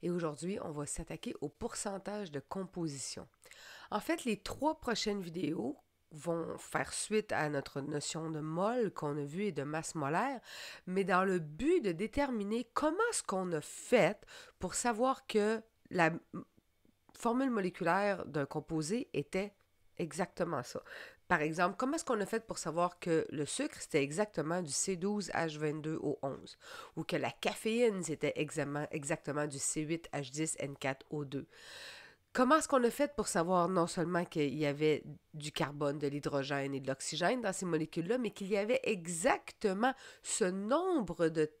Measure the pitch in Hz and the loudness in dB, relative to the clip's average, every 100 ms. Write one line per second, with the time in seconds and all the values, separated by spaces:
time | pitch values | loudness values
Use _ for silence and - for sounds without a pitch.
0 | 170 175 170 147 170 208 - 147 147 - | -2 -2 -2 -4 -4 -4 -4 -6 -6 -6
1 | 170 160 - - 147 - 233 - 220 196 | -8 -8 -8 -6 -8 -6 -8 -4 -6 -6
2 | 190 208 196 143 - 196 185 - 165 139 | -6 -6 -6 -8 -8 -8 -6 -4 -4 -4
3 | - - - _ - - - - - 208 | -8 -10 -14 _ -20 -20 -20 -18 -6 -6
4 | - 339 262 202 - - 294 311 - 214 | -2 -2 0 -2 -2 0 0 0 -2 -2
5 | - 202 175 160 143 165 226 294 _ _ | 0 -2 -4 -2 -2 0 -2 -6 _ _
6 | _ 156 170 170 165 - - 147 131 - | _ -10 -4 -2 -2 -6 -4 -4 -4 -4
7 | - 214 214 107 151 147 - - 139 147 | 0 0 0 0 2 0 -4 -6 -4 -4
8 | - 170 160 156 156 160 196 247 214 - | -4 -4 -4 -4 -4 0 0 2 0 0
9 | 151 147 143 160 208 147 139 156 160 165 | -2 -2 -4 -2 -2 -2 -4 -4 -4 -2
10 | 139 165 247 254 - - - - - 185 | 0 2 0 -2 -8 -14 -14 -14 -4 0
11 | 190 185 190 180 156 156 269 359 220 165 | 4 4 6 2 0 -2 4 4 4 0
12 | 214 - 285 240 202 226 247 - 302 339 | 0 2 2 2 0 -2 -2 0 2 2
13 | 466 440 - 190 180 165 - - - 240 | 0 0 -2 -2 0 -2 -4 -14 4 6
14 | 170 214 - - - _ 185 - 240 214 | 6 4 -10 -20 -20 _ -6 0 0 2
15 | 254 269 - 214 208 220 - _ - 180 | 2 0 2 2 4 2 -4 _ -6 4
16 | 165 170 _ - - _ _ _ _ _ | 4 4 _ -12 -12 _ _ _ _ _
17 | _ - 240 240 269 233 185 165 165 175 | _ -4 0 2 2 2 0 0 2 4
18 | 208 185 - 147 139 151 143 160 151 226 | 4 0 -2 -2 -2 -4 -2 -2 0 -2
19 | 277 - 143 190 202 _ _ _ _ _ | -2 -4 -2 -2 -4 _ _ _ _ _
20 | 170 147 185 - 170 151 123 - - - | -6 -2 -4 -2 -2 -2 -4 -10 -12 -16
21 | - - _ 175 151 160 180 190 254 320 | -16 -18 _ 2 4 2 2 2 0 0
22 | - 226 190 226 - 180 175 156 175 - | 0 0 2 -2 -4 -6 -2 2 2 0
23 | - 160 - 139 143 - 294 - - 156 | 2 2 2 -2 -2 -2 -4 -4 0 2
24 | 143 156 208 - 151 175 170 135 - 190 | 2 0 -2 0 0 0 -2 -2 -2 0
25 | 190 208 175 - 165 151 151 151 151 160 | 0 0 -2 0 -2 0 -2 -2 -4 -2
26 | - 143 139 - - - - - - - | -2 -2 -4 -6 -12 -18 -18 -16 -14 -10
27 | 127 165 123 - - 208 226 226 240 196 | -2 -2 -2 -2 -4 -2 -2 4 4 2
28 | 165 143 151 - 151 156 143 147 151 160 | -4 -2 -2 0 -4 -2 -2 -2 -4 -6
29 | 139 160 - 143 147 139 - - 151 170 | -2 -4 -2 -2 -2 -2 -2 -2 -2 -2
30 | - 139 135 139 156 - 139 139 135 139 | -4 -6 -6 -2 -2 -2 -6 -2 -2 -4
31 | - 151 143 135 135 - - - - - | -4 -6 -4 -6 -8 -16 -18 -16 -16 -16
32 | - - _ - 254 311 294 269 240 226 | -20 -20 _ 2 6 6 6 6 4 4
33 | 285 285 208 190 165 185 175 190 170 - | 0 2 0 2 4 4 4 4 2 2
34 | 165 175 175 170 147 143 151 139 156 143 | 0 0 0 0 0 2 0 4 4 4
35 | - 147 _ 156 147 - 147 143 147 147 | 0 -16 _ -12 -8 -2 -4 0 0 0
36 | 143 143 143 139 135 143 139 139 135 135 | -2 -2 0 0 0 -2 -2 -2 -2 -4
37 | - 151 175 254 214 185 180 160 156 - | -4 0 2 2 0 -2 0 0 0 -2
38 | 165 247 226 - 196 202 208 254 - 202 | 0 0 0 -4 -2 0 2 2 2 -2
39 | 165 170 202 - - - 208 190 247 262 | -4 -2 0 0 -4 -2 0 2 2 0
40 | - - - - 185 190 202 285 370 339 | -10 -16 -6 2 2 2 2 2 4 2
41 | 226 165 165 160 151 - | 0 2 2 4 0 0